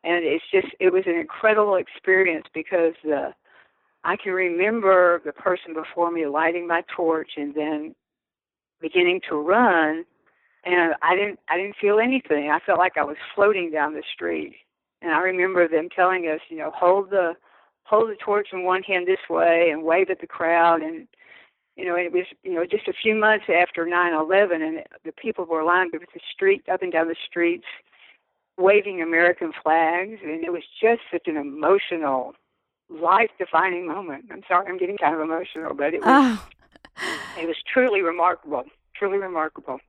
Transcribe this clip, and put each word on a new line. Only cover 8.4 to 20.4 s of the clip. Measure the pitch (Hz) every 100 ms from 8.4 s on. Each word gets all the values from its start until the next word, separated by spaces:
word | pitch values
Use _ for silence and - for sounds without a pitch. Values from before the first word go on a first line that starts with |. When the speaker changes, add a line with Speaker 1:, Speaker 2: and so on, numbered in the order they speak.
| _ _ _ _
Speaker 1:
beginning | 160 180 175 180 -
to | 151
run, | 151 208 240 170 156 160 170 _ _ _ _ _
and | 180 180 165 156
I | 160
didn't, | 185 208 190 -
I | 175
didn't | 196 208
feel | 202 208
anything. | 233 262 - 147 147
I | 156
felt | - 170
like | 185 156
I |
was | 143 151 -
floating | - 202 196 170
down | 156 147
the | 151 151
street. | - 170 165 147 - _ _ _ _
And | 170
I | 156
remember | 185 185 185 185 170
them | 160 170
telling | - 180 185 170
us, | 156 -
you | 160
know, | 151
"Hold | - 180 190 190
the, | 196 175 170 _ _ _ _
hold | _ 214 226
the | 202
torch | - 208 202
in | 185
one | 180 185
hand | 190 185 175
this | 190 -
way | 165 170 165 170
and | 151
wave | 160 170 190
at | 185
the | 170
crowd." | -